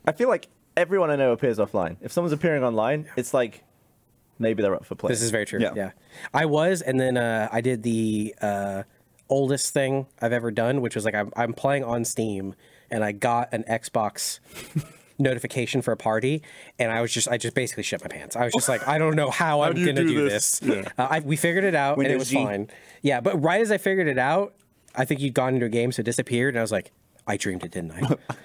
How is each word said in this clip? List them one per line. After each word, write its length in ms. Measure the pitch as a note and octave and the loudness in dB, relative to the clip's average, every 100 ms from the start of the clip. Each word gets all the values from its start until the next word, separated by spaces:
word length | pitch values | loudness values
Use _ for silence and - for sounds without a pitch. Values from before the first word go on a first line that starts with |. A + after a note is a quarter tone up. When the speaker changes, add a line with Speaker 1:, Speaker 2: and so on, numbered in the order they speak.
| - | -2
Speaker 1:
I 60 | |
feel 160 | D3+ B3 | 0 2
like 180 | G3 - _ _ - | 0 -2 _ _ 0
everyone 360 | F3 G3 D#3+ | 2 4 2
I 40 | C#3+ | 4
know 160 | C3 | 4
appears 280 | A#2 C3+ G#2+ | 4 2 2
offline. 380 | G2+ G#2 E2+ F2 | 0 0 -2 -4
If 100 | - | -6
someone's 220 | - F3 | -2 0
appearing 300 | D3+ F3 D3 | 0 0 2
online, 420 | B2+ A2 A2+ D3+ D3 - | 2 2 0 0 -4 -6
it's 200 | A#2+ C3+ | -2 0
like, 280 | A#2 - _ _ _ _ _ _ _ - | 0 -4 _ _ _ _ _ _ _ -4
maybe 240 | A2+ A2 | 0 2
they're 100 | G2+ | 0
up 120 | F#2 - | 0 -4
for 100 | - | -6
play. 140 | G#2+ | -2
Speaker 2:
This 120 | A2+ | 0
is 80 | A2+ | 0
very 160 | A2 G#2 | -2 -2
true. 140 | A2+ | -2
Speaker 3:
Yeah. 120 | G#2+ G#2 | -2 -2
Speaker 2:
Yeah. 160 | F#2+ - _ - - | -6 -10 _ -18 -4
I 120 | C#3 D#3 | 0 2
was, 360 | D3+ E3+ F#3 | 2 2 0
and 180 | C3 C3 | 0 0
then, 180 | C3 B2 | 2 2
uh, 320 | A#2 A2 G#2+ | 0 0 0
I 100 | A2+ | 0
did 220 | B2 B2 | 0 0
the, 500 | A#2 A2+ A2 G#2+ G#2+ - | 0 0 0 0 -4 -4
uh, 420 | G#2 G2+ G2+ G2 G2 _ _ _ - | -2 -2 -4 -6 -10 _ _ _ -2
oldest 440 | C#3 C3+ C#3 - C#3+ | 0 2 0 0 0
thing 320 | C3+ C3+ C3+ - | 0 0 -4 -4
I've 100 | A#2 | -2
ever 160 | A#2+ A#2 | 0 0
done, 320 | G#2+ A#2 C#3 | 0 0 0
which 140 | A#2+ A2+ | -2 -2
was, 100 | G#2+ | -2
like, 80 | |
I'm, 180 | G#2 G#2 - | -2 -2 -2
I'm 180 | A#2+ | -2
playing 300 | A#2 C#3 C#3 | -2 0 0
on 200 | A#2+ A#2+ | 0 -2
Steam, 520 | A#2 - A2 G2 F#2+ - - - _ | -2 -2 -4 -4 -8 -12 -20 -20 _
and 140 | A2+ | -2
I 80 | G#2+ | -2
got 420 | G#2 B2 A#2 B2 | 0 0 0 0
an 100 | A2+ A2 | -4 -2
Xbox 680 | A2+ - A#2 G#2 - - - - - - | -4 -2 -2 -2 -2 -8 -8 -14 -18 -8
<laughs> 60 | D#3 - - _ - | -8 -8 -12 _ 0
notification 600 | C3+ A#2+ - C3+ A#2 C3 | 0 0 -4 -4 -2 -2
for 100 | A#2+ | -2
a 60 | A2 | -2
party, 440 | A2+ A2 C3 D#3 - - - - | 0 0 0 -2 -6 -20 -12 -4
and 140 | A#2 | -2
I 100 | A2+ | 0
was 100 | A#2 | 0
just, 160 | A#2 - | -2 -2
I 100 | A#2+ | -2
just 160 | A#2 - | -2 -4
basically 280 | B2 - | -4 -4
shit 180 | - F#2+ | -6 -6
my 60 | - | -8
pants. 280 | - C#2+ A#2 | -14 -8 -2
I 100 | A#2+ | 0
was 80 | |
just 160 | A#3+ - | 0 0
like, 180 | A#2+ C3+ | 0 0
"I 100 | D3+ | 2
don't 180 | D#3+ D#3 | 2 2
know 140 | C#3 | 2
how 320 | A#2+ E3 D3 | 2 2 4
Speaker 4:
How 20 | |
Speaker 2:
I'm 100 | D3+ F3 | 2 2
Speaker 4:
do 60 | |
you 60 | F3 | 2
Speaker 2:
gonna 140 | C3+ | 2
Speaker 4:
do 60 | E3 | 2
Speaker 2:
do 220 | D3 C#3+ | 2 2
Speaker 4:
this? 300 | G#2 - - | 2 0 0
Speaker 2:
this." 180 | - G2+ G2 | 0 0 -2
Speaker 4:
Yeah. 40 | - | -2
Speaker 2:
Uh, 100 | C3 | 0
I, 80 | D#3 | 0
we 160 | C#3+ D3+ | 0 0
figured 280 | E3+ F3 F#3+ | 2 2 2
it 100 | D#3 | 2
out, 220 | C#3 D3 | 2 2
and 80 | C3+ | 2
it 20 | |
Speaker 3:
Windows 100 | B2+ | 0
Speaker 2:
was 80 | B2+ | 0
Speaker 3:
G. 60 | C3+ | 0
Speaker 2:
fine. 260 | C3 G2+ G#2+ - - - | 0 -2 -6 -12 -20 -4
Yeah, 180 | C#3+ B2+ | 0 2
but 160 | D#3 F#3 | 0 2
right 200 | D#3 F#3+ | 2 2
as 100 | A3+ | 2
I 60 | G3 | 2
figured 300 | G3 F#3+ D#3+ | 2 2 2
it 100 | C3 | 2
out, 380 | C3+ F3 G3+ - _ _ _ - | 2 2 0 -6 _ _ _ -4
I 100 | B2+ | -2
think 140 | C#3+ | 0
you'd 120 | C#3 | 0
gone 200 | B2 B2+ C3 | 0 2 2
into 100 | A#2 | 0
a 40 | |
game, 220 | A#2 B2 | 0 0
so 80 | - | 0
it 40 | A2+ | -2
disappeared, 480 | A#2+ B2 A#2+ C3 A#2+ | -2 -2 0 0 0
and 40 | |
I 20 | |
was 100 | A2 | -2
like, 200 | G#2 - _ _ _ - | -2 -4 _ _ _ -6
"I 100 | G2+ | -4
dreamed 260 | G#2 F2+ F2 | -2 -4 -6
it, 60 | |
didn't 200 | F#2 E2 | -8 -8
I?" 240 | E2 C3 - - - | -4 -2 -2 -4 -12